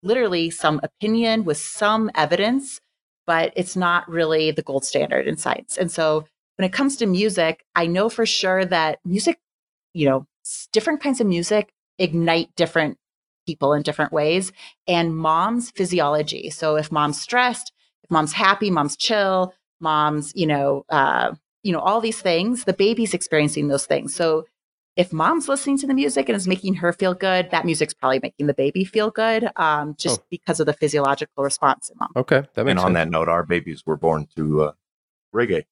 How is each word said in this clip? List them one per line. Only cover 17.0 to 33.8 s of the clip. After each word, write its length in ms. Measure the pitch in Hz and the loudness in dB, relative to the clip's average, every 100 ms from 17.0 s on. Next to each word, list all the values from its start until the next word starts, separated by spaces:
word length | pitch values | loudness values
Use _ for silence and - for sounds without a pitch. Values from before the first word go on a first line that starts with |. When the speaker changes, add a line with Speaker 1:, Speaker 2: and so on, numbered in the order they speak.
| 147 147 | 0 -2
Speaker 1:
stressed, 520 | - 240 247 240 - _ _ _ | -2 0 0 -2 -12 _ _ _
if 80 | _ | _
mom's 220 | 160 - | 0 0
happy, 380 | - 196 196 208 | 2 2 2 2
mom's 260 | 175 143 - | 2 0 -2
chill, 580 | - 214 196 190 185 - _ _ | -2 0 2 2 0 -6 _ _
mom's, 520 | 160 156 151 151 151 | -2 2 2 0 -6
you 120 | - 160 | -2 0
know, 380 | 143 139 143 - | 2 2 0 0
uh, 460 | 151 139 62 60 160 _ _ | 2 2 2 0 -4 _ _
you 100 | 208 | -4
know, 60 | 165 | 0
all 200 | 185 220 | 0 0
these 200 | 226 226 | 0 -2
things, 440 | 190 170 202 247 | 0 2 0 -2
the 80 | - | -2
baby's 400 | 185 196 180 180 | 2 2 2 0
experiencing 540 | 180 - 156 147 151 147 | -2 0 2 2 0 0
those 180 | 139 - | -2 0
things. 280 | 143 - | -2 -2
So 320 | - 165 160 156 _ _ _ _ - | -2 0 0 -2 _ _ _ _ -2
if 160 | 180 | -2
mom's 360 | 160 165 330 277 | 2 2 2 0
listening 300 | 277 285 277 | -2 0 -2
to 80 | 277 | 0
the 60 | |
music 340 | 262 285 277 269 | 0 0 0 -2
and 80 | 208 | -2
it's 100 | 185 | 0
making 280 | 185 196 | -2 -2
her 180 | 180 175 | 0 0
feel 220 | 170 185 | 0 0
good, 360 | 180 190 185 180 | 0 0 0 2
that 140 | 170 | 0
music's 300 | 165 156 156 | 0 -2 -2
probably 260 | - 131 135 | -2 0 0
making 240 | - _ 147 | -2 _ -2
the 80 | |
baby 300 | 139 139 180 | 0 0 0
feel 260 | 190 220 214 | -2 0 -2
good, 380 | 220 220 226 226 - | 0 0 0 -2 0
um, 380 | 160 151 147 151 | 0 0 -4 -6
just 220 | 175 120 | -4 -4
Speaker 2:
Oh. 40 | _ | _
Speaker 1:
because 300 | 175 - 180 | -12 -6 -2
of 60 | 151 | 0
the 60 | |
physiological 680 | 143 151 147 139 139 151 - | 0 0 2 0 0 -4 -4
response 480 | 139 - 139 131 - | -4 2 2 2 -4
in 60 | - | -10
mom. 120 | - - | -4 -2
Speaker 2:
Okay, 260 | 127 135 143 | 2 2 2
that 100 | - | -2
makes 60 | 113 | 0
Speaker 3:
And 60 | 90 | 2
on 60 | 92 | 2
Speaker 2:
sense. 60 | 87 | 2
Speaker 3:
that 120 | 82 | 2
note, 180 | 82 82 | 0 2
our 140 | 85 | 0
babies 420 | 78 87 85 76 | 0 -2 -2 -10